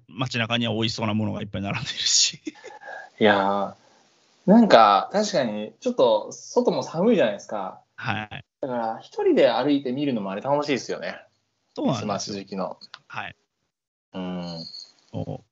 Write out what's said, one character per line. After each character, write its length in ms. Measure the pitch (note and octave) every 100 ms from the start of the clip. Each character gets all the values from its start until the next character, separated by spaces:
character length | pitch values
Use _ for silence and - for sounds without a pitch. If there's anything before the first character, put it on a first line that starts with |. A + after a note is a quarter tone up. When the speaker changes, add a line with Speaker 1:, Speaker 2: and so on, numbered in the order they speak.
| -
Speaker 1:
街 320 | F#2 C3 A#2+
中 200 | A2+ A#2+
に 80 | A#2
は 80 |
美 60 | A2
味 100 | A2+
し 40 |
そ 100 | -
う 20 | A2
な 80 |
も 120 | G#2+ G#2
の 60 |
が 100 | G2+
い 40 | G2
っ 20 |
ぱ 100 | F#2+
い 40 |
並 160 | G2 G#2
ん 40 |
で 60 | -
る 60 |
し。 460 | - - - - - - - - -
<laughs> 400 | - - - _
Speaker 2:
い 60 |
や 120 | G#2+ G2+
ー、 380 | G2 G2+ F#2+ - _ _ _ _ _ _ -
な 140 | A3
ん 80 | A3
か 400 | B2 G#2+ G2+ -
確 200 | G3 G#3
か 120 | E3+
に 280 | B2 G#2+ G#2+ -
ち 80 | B3+
ょ 20 |
っ 20 |
と 380 | B3 B2 G#2+ -
外 400 | - - - B3
も 100 | D#3+
寒 300 | - D#3+ G#3
い 20 | G#3
じ 60 |
ゃ 40 | A#2+
な 40 |
い 40 |
で 60 | G2+
す 80 | -
か。 320 | G#2+ F#2 - _ -
Speaker 1:
は 280 | A#2 G#2
い。 200 | G#2+ - - _
Speaker 2:
だ 80 | C3
か 60 |
ら 240 | B2 A2+ -
一 220 | - -
人 120 | G#4
で 160 | C4 C3+
歩 200 | A#2 C#3
い 120 | C#3
て 100 | C3
み 120 | B2+
る 100 | C#3+
の 60 | A#2
も 100 | G2
あ 40 |
れ 60 | G2
楽 240 | B2+ D3
し 40 | D3
い 40 |
で 60 | B2
す 140 | -
よ 80 | F2+
ね。 160 | F2+ G2 - _ _ _ _
Speaker 1:
そ 100 | -
う 20 | D4
な 60 |
ん 20 |
で 60 | C3
す 20 |
よ。 40 | G#2
Speaker 2:
ク 0 |
リ 0 |
ス 0 |
マ 140 | G2
ス 120 | -
時 120 | G#2 F#2+
期 100 | F#2+
の。 220 | F2+ - - - _
Speaker 1:
は 220 | A2 G2
い。 80 | - _ _ _ _ _ _ _
Speaker 2:
う 60 | F#2
ん。 440 | F2+ F2+ F2 E2 D#2+ - - _ _
Speaker 1:
こ 320 | A2 A2 G#2+ -